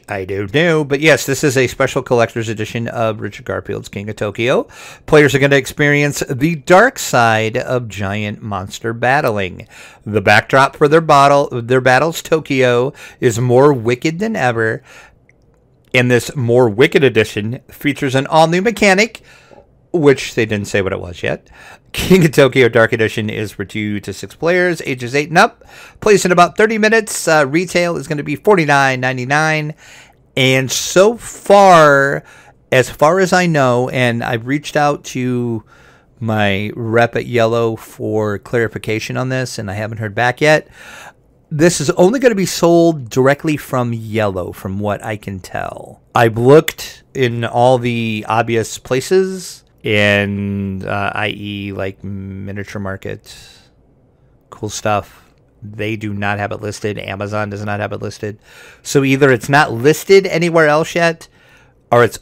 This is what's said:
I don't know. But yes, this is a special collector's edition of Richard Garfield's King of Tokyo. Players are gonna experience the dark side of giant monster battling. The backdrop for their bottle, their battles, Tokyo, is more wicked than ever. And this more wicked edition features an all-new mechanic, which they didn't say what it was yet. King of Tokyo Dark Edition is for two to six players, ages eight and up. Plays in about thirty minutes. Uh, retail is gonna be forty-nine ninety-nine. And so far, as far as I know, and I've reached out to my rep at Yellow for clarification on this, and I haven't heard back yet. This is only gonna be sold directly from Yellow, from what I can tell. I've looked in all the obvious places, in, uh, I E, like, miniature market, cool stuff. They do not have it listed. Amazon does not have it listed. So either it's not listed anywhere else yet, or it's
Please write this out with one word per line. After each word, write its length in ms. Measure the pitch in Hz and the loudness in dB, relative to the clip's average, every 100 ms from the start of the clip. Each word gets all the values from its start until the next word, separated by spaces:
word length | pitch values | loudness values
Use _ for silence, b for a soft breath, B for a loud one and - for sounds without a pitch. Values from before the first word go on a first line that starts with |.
| - | -10
I 160 | 101 92 | -10 -8
don't 280 | 98 101 | -6 -4
know. 300 | 139 175 156 | 0 2 0
But 160 | 143 139 | 0 0
yes, 260 | 156 135 - | 4 2 2
this 180 | 135 | -2
is 140 | 151 131 | 0 2
a 80 | 123 | 0
special 380 | - 135 143 | 0 -2 -2
collector's 440 | - 123 113 120 110 | -2 0 0 -2 -8
edition 400 | 107 107 120 117 | -8 -8 -8 -8
of 320 | - 113 110 | -4 -4 -4
Richard 240 | 107 - - | -10 -12 -10
Garfield's 440 | 98 98 104 117 | -8 -8 -10 -10
King 180 | 104 101 | -12 -10
of 80 | 104 | -8
Tokyo. 520 | 104 98 117 170 285 B B B - | -6 -2 0 0 -4 B B B 2
Players 260 | 151 147 | 4 6
are 60 | 135 | 4
gonna 160 | 139 139 | 2 2
experience 640 | 135 - 147 147 147 143 - | 0 -2 0 0 -2 -4 -6
the 240 | 135 151 | -2 -2
dark 460 | 165 - 180 240 - | -2 4 4 4 0
side 580 | - 127 117 110 110 120 | -2 2 2 2 0 -4
of 300 | - 127 117 | -4 -4 -6
giant 560 | 98 98 104 104 107 | -8 -6 -6 -6 -8
monster 500 | 107 98 95 - 117 | -8 -8 -10 -10 -8
battling. 760 | 117 123 139 143 104 92 90 - B B B - | -4 0 0 0 -2 -4 -8 -20 B B B -4
The 160 | 107 | -2
backdrop 540 | 104 107 - 135 135 - | 4 4 4 2 2 2
for 120 | 147 | 2
their 140 | 160 | 4
bottle, 480 | 160 143 139 143 147 | 4 4 6 4 0
their 300 | 127 117 131 | -4 0 0
battles, 400 | 127 127 156 165 | 4 2 0 -4
Tokyo, 720 | - 160 147 135 127 120 131 B B B | -4 -4 -2 0 2 2 -2 B B B
is 200 | 127 110 | -2 0
more 340 | 123 120 143 | 2 4 4
wicked 460 | 135 110 123 160 165 | 4 -2 -2 -2 -4
than 160 | 214 208 | -4 -2
ever. 480 | 127 113 110 123 B B B B _ _ _ _ _ _ _ | -2 0 -2 -4 B B B B _ _ _ _ _ _ _
And 180 | 127 123 | 0 2
this 240 | 123 - 151 | 2 0 -6
more 340 | 117 120 123 | 0 4 4
wicked 340 | 101 156 185 | 4 2 4
edition 560 | 131 110 107 - 107 131 _ | 2 2 -2 -2 -8 -8 _
features 440 | - 147 131 139 | -8 -6 -4 -2
an 140 | 131 135 | -2 0
all-new 340 | 156 160 175 | 2 2 2
mechanic, 600 | 208 208 214 190 226 - B B B B B _ _ | -2 2 2 4 0 -4 B B B B B _ _
which 440 | 175 143 135 - - | 2 4 2 0 -4
they 100 | 110 | -2
didn't 220 | 107 101 | -2 -2
say 140 | 107 | -2
what 100 | 92 | -2
it 60 | 92 | -4
was 240 | 92 87 | -10 -8
yet. 260 | - - _ B B B _ | -6 -6 _ B B B _
King 320 | - - 190 165 | -6 2 4 4
of 60 | |
Tokyo 340 | 131 135 131 117 | 4 4 6 4
Dark 240 | 117 113 | 4 2
Edition 360 | 113 107 - 107 | 2 -2 -2 -6
is 220 | 104 104 | -6 -8
for 120 | - 98 | -8 -10
two 340 | 110 104 104 | -8 -6 -6
to 120 | 101 | -8
six 220 | 98 98 - | -14 -14 -6
players, 460 | 160 180 180 165 - | -2 0 0 -2 -6
ages 300 | 131 120 139 | -8 -4 -4
eight 140 | 151 | 0
and 80 | 165 | 2
up. 260 | 226 - B B B B | 2 0 B B B B
Plays 240 | 214 202 185 | 2 2 4
in 60 | |
about 260 | 180 175 - | 4 4 4
thirty 200 | 220 220 | 0 2
minutes. 500 | 214 226 220 - - | 2 2 -2 -6 0
Uh, 180 | 156 139 | 2 2
retail 480 | 156 180 180 175 165 | 0 -2 -2 -2 -4
is 100 | 139 | -6
gonna 140 | 151 | -8
be 140 | 147 143 | -6 -4
forty-nine 640 | - 196 147 143 135 127 | 2 2 4 2 2 0
ninety-nine. 760 | 127 127 123 147 156 156 151 - B B B B _ - | -4 -4 -2 0 0 -2 -4 -10 B B B B _ 0
And 340 | 131 131 127 | 2 2 0
so 480 | - - 180 202 233 | -6 0 4 4 2
far, 1080 | - - - 202 196 175 151 139 139 147 B B B B - | -10 -8 4 6 8 8 8 6 2 -2 B B B B -2
as 180 | 127 120 | 0 0
far 300 | - 147 185 | 2 2 2
as 140 | 185 | 2
I 140 | 185 180 | 2 2
know, 420 | 156 131 123 127 | 2 2 2 -2
and 340 | 131 123 117 | -2 -2 -2
I've 220 | 117 120 120 | -4 -6 -4
reached 300 | 147 151 151 | -6 -4 -2
out 280 | 147 143 - | 0 -2 -6
to 580 | 135 123 123 120 113 - b b b b - | -6 -4 -4 -4 -6 -10 b b b b -10
my 520 | 113 110 104 98 104 - | -4 0 0 0 -4 -8
rep 400 | 113 117 117 123 | -2 0 0 -2
at 100 | 123 | -4
Yellow 500 | 120 113 117 117 110 | 0 0 0 -2 -4
for 600 | - - 110 107 107 101 | -12 -12 -6 -4 -4 -6
clarification 800 | - 123 113 107 110 110 - 123 | -4 -2 -2 -4 -6 -6 -6 -6
on 120 | 127 | -6
this, 280 | 131 123 - | -6 -6 -10
and 140 | 107 | -10
I 40 | 98 | -8
haven't 220 | 107 107 | -8 -8
heard 140 | 110 | -8
back 280 | 101 120 123 | -2 -2 0
yet. 260 | 147 156 - B B B B B _ _ - | 2 2 0 B B B B B _ _ -8
This 300 | 151 170 170 | 2 2 2
is 100 | 147 | -2
only 280 | 175 180 262 | 2 2 4
gonna 160 | 247 202 | 0 0
be 100 | 175 | -2
sold 640 | - 170 170 170 160 117 | 0 2 4 4 0 -4
directly 460 | 131 127 143 160 147 | 0 2 0 -2 -6
from 380 | - 131 120 | -4 -4 -4
Yellow, 580 | 117 110 107 107 92 90 | -6 -6 -2 -2 -4 -8
from 280 | 90 101 98 | -10 -8 -6
what 240 | 104 101 | -4 -6
I 120 | 117 107 | -8 -10
can 240 | - 95 | -10 -12
tell. 600 | - - 50 - - - _ | -10 -10 -10 -12 -18 -20 _
I've 240 | 120 117 110 | 2 2 2
looked 680 | 120 151 165 - - - _ | 6 6 6 -6 -14 -18 _
in 320 | 135 127 117 117 | -4 -4 -2 -4
all 320 | 120 123 131 | 0 2 2
the 480 | 120 117 113 107 104 | 0 -4 -4 -6 -2
obvious 500 | 110 113 113 104 - | -2 0 -2 -4 -8
places, 840 | - 127 - 185 190 190 170 - _ _ | -6 -4 0 0 0 -6 -14 -20 _ _
in, 1000 | - 107 104 101 101 101 101 101 98 95 98 | -2 0 2 2 0 -4 -6 -6 -6 -8 -6
uh, 260 | 101 101 104 | -6 -6 -6
I 140 | 107 | -6
E, 420 | 104 104 101 101 | -8 -10 -10 -8
like, 320 | 98 98 98 | -8 -8 -10
miniature 800 | 98 98 98 95 98 98 98 107 | -12 -12 -12 -12 -12 -12 -12 -10
market, 520 | 98 95 104 104 - - - - _ _ _ _ _ _ _ _ - | -10 -10 -12 -14 -16 -20 -20 -20 _ _ _ _ _ _ _ _ -20
cool 180 | - 107 | -12 -10
stuff. 540 | - 107 104 - - _ _ _ _ | -6 -2 -2 -4 -16 _ _ _ _
They 320 | 104 107 107 110 | -16 -8 -6 -6
do 180 | 107 | -8
not 240 | 101 101 104 | -6 -4 -4
have 120 | 101 | -4
it 100 | 101 | -6
listed. 360 | 104 101 107 104 | -10 -8 -8 -8
Amazon 500 | 98 98 101 107 104 | -8 -8 -6 -6 -6
does 140 | 101 | -8
not 160 | 104 101 | -8 -6
have 140 | 101 | -6
it 80 | 107 | -8
listed. 380 | 104 - 107 107 B B B B | -10 -10 -10 -12 B B B B
So 220 | - 147 135 | -2 0 2
either 260 | 135 143 | 4 4
it's 160 | 123 - | 4 2
not 240 | 143 147 | 2 2
listed 560 | 117 131 156 - 196 185 | 0 0 0 4 4 4
anywhere 400 | 165 170 165 156 | -2 0 2 4
else 260 | 151 160 170 | 2 0 0
yet, 340 | 170 165 - b b b b b - | 0 -2 -12 b b b b b 0
or 100 | 120 | 4
it's 160 | 117 - | 4 0